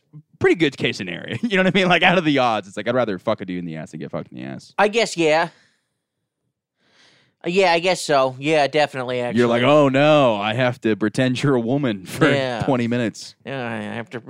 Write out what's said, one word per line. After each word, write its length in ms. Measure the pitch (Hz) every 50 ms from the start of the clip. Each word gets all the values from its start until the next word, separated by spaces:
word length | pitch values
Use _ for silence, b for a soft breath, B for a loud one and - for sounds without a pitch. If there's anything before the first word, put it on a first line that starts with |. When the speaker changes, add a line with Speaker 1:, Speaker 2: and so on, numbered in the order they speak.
| _ _ - 151 - _ _ -
Speaker 1:
pretty 140 | - 381 -
good 200 | 180 160 143 131
case 200 | - - 127 113
scenario. 400 | - 107 87 85 82 - - - 123
<laughs> 40 |
You 140 | - 247 196 185
know 40 | 185
what 120 | 185 -
I 20 | 208
mean? 100 | 190 170
Like, 140 | 180 170
out 140 | 175 185 180 190
of 60 | 165
the 140 | 156 143 135
odds, 280 | 123 123 110 107 95
it's 100 | 101 95
like, 120 | 107 104 113
I'd 60 | 120
rather 240 | 127 120 107 98 92
fuck 200 | - 117 107 -
a 40 | 101
dude 140 | 92 92 90
in 80 | 87
the 100 | 85 78
ass 140 | 78 78 -
than 80 | - 82
get 100 | 76 -
fucked 220 | - 80 76 -
in 60 | - 62
the 60 | 64
ass. 300 | 67 67 - - - _ -
Speaker 2:
I 100 | 196 220
guess, 280 | 208 233 214 - -
yeah. 340 | 170 165 151 151 160 175 170 b b b b b b b b _ _ _ _ _ _ _ _ _ _ _ _ _ _ _ _ _ b b b b b b b b b b b b b -
Uh, 40 | 175
yeah, 200 | 175 196 190 175
I 60 | 170 170
guess 220 | 165 185 180 -
so. 320 | - - 147 139 131 131 127 127
Yeah, 260 | 139 151 160 151 143
definitely, 540 | 139 139 151 147 139 - 135 123 123 127 123
actually. 180 | 120 120 113 117
Speaker 1:
You're 100 | 120 117
like, 140 | 117 120
"Oh, 260 | 123 131 147 151 147 135
no, 460 | 131 135 147 151 156 151 139 123 110
I 200 | 101 101 107 110
have 260 | 123 127 123 120 -
to 160 | - 110 110
pretend 440 | 98 107 107 - - 131 127 127 117
you're 140 | - 143 139
a 60 | 123
woman 440 | 117 113 131 143 147 123 107 95 87
for 240 | - - - 165 147
Speaker 2:
Yeah. 340 | 143 139 131 127 123 110 101
Speaker 1:
twenty 240 | 92 135 123 120 113
minutes." 480 | 120 123 120 104 98 - - - - _ -
Speaker 2:
Yeah, 180 | - 135 135 120
I 120 | 117 113 110 107 104 104
have 160 | 117 113 -
to, 120 | - 120 113